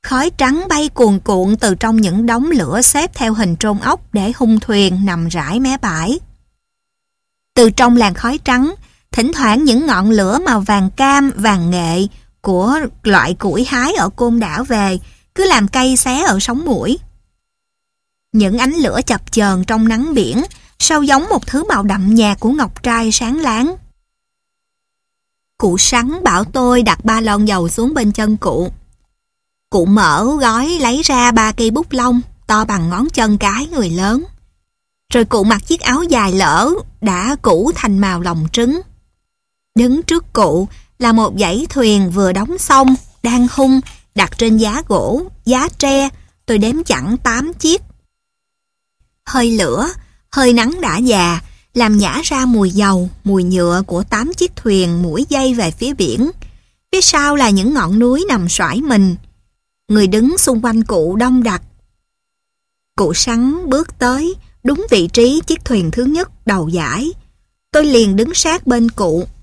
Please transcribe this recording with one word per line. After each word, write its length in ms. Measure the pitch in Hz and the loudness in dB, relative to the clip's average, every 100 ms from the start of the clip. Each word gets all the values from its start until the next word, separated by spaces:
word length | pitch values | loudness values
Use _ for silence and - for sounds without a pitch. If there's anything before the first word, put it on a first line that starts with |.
Khói 280 | - 262 320 - | -2 -2 -2 0
trắng 280 | 254 302 381 | 0 0 -2
bay 200 | 302 302 | -2 -2
cuồn 300 | - 226 196 | 2 2 2
cuộn 360 | - 190 185 220 | 0 0 0 0
từ 200 | 220 185 | 0 0
trong 260 | 226 226 | 0 2
những 240 | 208 190 233 | 2 0 0
đống 260 | 233 302 | 0 0
lửa 300 | 294 143 190 | 0 0 0
xếp 300 | 247 285 349 | 0 0 -2
theo 200 | - 226 | -4 -4
hình 220 | 220 196 165 | 0 -2 0
trôn 240 | 214 202 | -2 -2
ốc 340 | 240 359 - | -2 -4 -4
để 180 | 214 190 240 | -4 -2 0
hung 240 | 233 220 | 2 2
thuyền 460 | - 208 196 185 196 | 2 2 2 0 -2
nằm 220 | 170 165 | -2 -4
rải 320 | 170 143 214 | -4 -4 -2
mé 180 | 262 269 | -2 -2
bãi. 420 | 220 160 170 311 - _ _ _ _ _ _ _ _ _ _ _ _ - | -4 -4 -4 -4 -8 _ _ _ _ _ _ _ _ _ _ _ _ 4
Từ 140 | 226 | 4
trong 280 | 214 240 240 | 6 4 4
làn 160 | 208 | 2
khói 260 | 175 233 294 | -2 -6 -4
trắng, 320 | - 247 285 392 - _ _ | -2 0 0 -4 -20 _ _
thỉnh 200 | - 240 311 | -2 -2 0
thoảng 280 | 240 226 | 2 4
những 220 | 302 233 - | 4 2 2
ngọn 240 | 190 202 | 0 2
lửa 300 | 220 185 247 359 | 2 2 0 0
màu 140 | 220 | 0
vàng 280 | 196 202 190 | 2 0 0
cam, 400 | - 269 277 277 - | 0 2 4 2 0
vàng 340 | 214 190 170 | 0 0 0
nghệ 380 | 180 165 170 202 - _ _ | -2 0 -2 -2 -6 _ _
của 380 | - 180 202 302 - - | -2 0 0 0 -4 -6
loại 300 | 220 185 127 | 2 2 2
củi 320 | 180 202 190 254 | -2 -2 -2 -2
hái 280 | 254 269 | -2 -2
ở 160 | 392 214 | -2 -2
Côn 300 | - 240 233 | -2 0 0
Đảo 240 | 196 151 | -2 -4
về, 360 | - 220 196 185 - _ _ - | -2 0 0 -4 -8 _ _ -2
cứ 100 | 381 | 2
làm 220 | 269 202 | 2 2
cay 300 | 262 254 254 | 0 2 2
xé 260 | 262 262 | 0 0
ở 160 | 339 196 | 0 0
sống 260 | 220 247 330 | -2 -4 -2
mũi. 340 | 190 131 269 - _ _ _ _ _ _ _ _ _ _ _ _ | -2 -2 -4 -6 _ _ _ _ _ _ _ _ _ _ _ _
Những 240 | 220 196 233 | 0 2 2
ánh 160 | 262 | 2
lửa 260 | 330 226 107 - | 0 0 -2 -2
chập 260 | 214 - | -4 -2
chờn 320 | - 208 185 | -2 0 0
trong 240 | 185 220 220 | -2 0 0
nắng 260 | 226 302 | 0 -2
biển, 300 | 285 139 190 359 - _ _ | 0 0 -2 -6 -10 _ _
sao 240 | - 311 | 0 0
giống 260 | 285 277 370 | 2 0 2
một 180 | 381 - | -4 -2
thứ 160 | 269 | -4
màu 200 | 415 269 | -2 -2
đậm 320 | 202 190 190 226 | 0 0 4 4
nhạt 240 | 214 196 | 4 0
của 100 | 220 | -2
ngọc 340 | 302 214 - | 0 -2 -4
trai 280 | 247 233 226 | -4 -2 -2
sáng 280 | 214 226 294 | -2 -2 -2
láng. 360 | 294 220 285 370 - _ _ _ _ _ _ _ _ _ _ _ _ _ _ _ _ _ | -2 0 -2 -4 -16 _ _ _ _ _ _ _ _ _ _ _ _ _ _ _ _ _
Cụ 200 | 208 185 | -2 0
Sắn 460 | - 247 240 339 | 0 0 -2 -2
bảo 200 | 349 175 | 0 0
tôi 400 | 254 262 247 247 | -2 0 2 2
đặt 220 | 220 170 214 | 2 0 0
ba 160 | 226 | 0
lon 240 | 220 202 214 | 0 0 0
dầu 240 | 190 170 | 0 -2
xuống 240 | 202 240 | -2 -2
bên 180 | 302 208 | 0 -2
chân 260 | 202 214 214 | 0 -2 -2
cụ. 340 | 175 135 180 - _ _ _ _ _ _ _ _ _ | -2 -2 -4 -8 _ _ _ _ _ _ _ _ _
Cụ 160 | 196 175 | 0 2
mở 400 | 202 160 151 226 302 | 4 4 2 0 0
gói 400 | 247 226 285 339 | 0 0 -2 0
lấy 200 | 240 262 | 0 0
ra 300 | 320 254 247 | 0 2 2
ba 200 | 233 220 | 2 0
cây 200 | 214 226 | 0 -2
bút 160 | 247 349 | -2 -4
lông 300 | 254 247 247 240 - - | -2 0 0 -2 -18 -2
to 180 | 214 220 | 0 0
bằng 240 | 202 165 | -2 -2
ngón 200 | 180 294 | -2 -2
chân 280 | - 220 208 | 0 0 0
cái 280 | 202 208 302 | 0 -2 -4
người 240 | 330 185 | -4 -2
lớn. 340 | 170 190 247 349 - _ _ _ _ _ _ _ | -2 -2 -2 -4 -16 _ _ _ _ _ _ _
Rồi 120 | 240 226 | 0 2
cụ 180 | 214 | 0
mặc 240 | 202 202 - | 2 0 -2
chiếc 140 | 339 | -4
áo 220 | - 262 | 0 -2
dài 280 | 339 254 196 | 0 0 0
lỡ 400 | 190 170 160 247 359 - - | 0 2 2 0 -2 -6 -4
đã 340 | 208 180 220 285 | -2 -2 -2 -2
cũ 300 | 226 170 247 - | 2 2 0 -2
thành 240 | 226 196 | 0 0
màu 220 | 196 175 | 0 -2
lòng 260 | 175 165 156 | -4 -4 -4
trứng. 300 | 233 240 320 381 _ _ _ _ _ _ _ _ 226 | 0 0 -2 -6 _ _ _ _ _ _ _ _ 0
Đứng 280 | 247 277 | 2 0
trước 300 | 339 330 - | 0 -4 -2
cụ 340 | - 185 160 196 - _ _ | 0 0 0 -4 -10 _ _
là 120 | 240 | 2
một 220 | 226 214 190 | 2 2 -2
dãy 260 | 190 196 330 | -2 -2 -4
thuyền 420 | 277 226 208 185 | 0 2 2 0
vừa 200 | 180 190 | 0 0
đóng 260 | 190 220 370 | 0 -4 -6
xong, 380 | - 269 269 262 - _ | 2 4 4 2 -2 _
đang 240 | 233 240 247 | -2 0 0
hung, 300 | - 269 262 - - _ - | 2 2 2 0 -20 _ -4
đặt 220 | 185 - | -4 0
trên 200 | 226 220 | 2 2
giá 240 | 220 247 320 | 2 -2 -2
gỗ, 340 | 190 107 254 370 - - | -2 0 -4 -6 -8 0
giá 220 | 254 311 - | 0 0 -2
tre, 320 | 277 277 277 - _ _ - | 0 0 -2 -8 _ _ -2
tôi 120 | 214 | 0
đếm 260 | 220 302 | 0 -2
chẳng 340 | 339 170 185 247 | -2 -4 -2 -4
tám 360 | 240 226 302 | -4 -6 -6
chiếc. 280 | 349 311 370 - _ _ _ _ _ _ _ _ _ _ _ _ _ - | -4 -2 -2 -4 _ _ _ _ _ _ _ _ _ _ _ _ _ -6
Hơi 260 | 254 233 | -2 0
lửa, 380 | 220 165 120 311 - - _ _ | 0 0 -2 -4 -8 -20 _ _
hơi 220 | - 247 | 2 4
nắng 280 | 240 226 349 | 4 2 -2
đã 160 | 277 185 | -4 0
già, 440 | 247 202 175 170 - - _ 247 | 0 2 0 -2 -8 -20 _ 0
làm 220 | 226 208 | 2 2
nhả 240 | 196 - | 2 -4
ra 220 | 320 277 254 | -4 -2 0
mùi 240 | 226 190 | 2 2
dầu, 400 | 196 202 185 185 - | 2 2 0 -2 -6
mùi 200 | 196 190 | -2 0
nhựa 400 | 180 185 175 180 196 | 0 0 0 0 -2
của 160 | 175 | -6
tám 300 | - 214 269 | -4 -4 -4
chiếc 220 | 359 359 - | -4 -4 -2
thuyền 460 | 233 196 175 170 | 0 0 0 -2
mũi 240 | 175 160 285 | -2 -4 -4
dây 240 | 277 262 | -2 0
về 180 | 240 180 | 0 -4
phía 220 | - 247 | -4 -8
biển. 380 | 269 170 123 285 - - - _ _ _ | -2 -2 0 -2 -4 -20 -20 _ _ _
Phía 100 | 381 | -2
sau 340 | - 311 285 294 | 0 0 0 2
là 140 | 240 | 2
những 240 | 196 214 | 2 0
ngọn 260 | 294 170 208 | 0 0 2
núi 260 | 240 269 403 | 2 2 0
nằm 220 | 233 175 | -2 -2
xoải 320 | - 165 180 | -2 -2 -2
mình. 340 | 302 220 190 175 - _ _ _ _ _ - | 0 2 2 0 -12 _ _ _ _ _ 0
Người 200 | 208 190 | 2 2
đứng 300 | 214 247 381 | 2 2 2
xung 240 | - 233 | 0 0
quanh 220 | 233 220 | 0 -2
cụ 320 | 226 196 156 196 | 0 0 0 0
đông 280 | 247 254 | 2 2
đặc. 180 | 226 180 - _ _ _ _ _ _ _ _ _ _ _ _ - | 2 -4 -10 _ _ _ _ _ _ _ _ _ _ _ _ -4
Cụ 180 | - | -2
Sắn 560 | 170 - 233 254 330 339 | 0 -2 0 0 0 -2
bước 300 | 269 330 - | -2 -2 -2
tới, 360 | 247 262 330 381 - _ | -2 0 -4 -6 -16 _
đúng 220 | 247 294 440 | -2 -2 2
vị 180 | 214 170 | 2 2
trí 280 | - 240 302 - | 2 4 2 -2
chiếc 180 | 330 - | -6 -2
thuyền 260 | 226 165 | -2 0
thứ 120 | 226 | -2
nhất 280 | 254 311 370 - - | -2 -2 -4 -6 -4
đầu 240 | 196 160 | -2 -2
dải. 400 | 175 147 160 302 381 _ _ _ _ _ | -4 -4 -4 -6 -8 _ _ _ _ _
Tôi 140 | 302 302 | 0 4
liền 300 | 247 214 196 | 4 4 2
đứng 180 | 240 | 0
sát 340 | 349 320 339 - | -2 -2 -2 0
bên 240 | 240 233 | 0 0
cụ. 360 | - 180 160 180 - | 0 -2 -2 -4 -14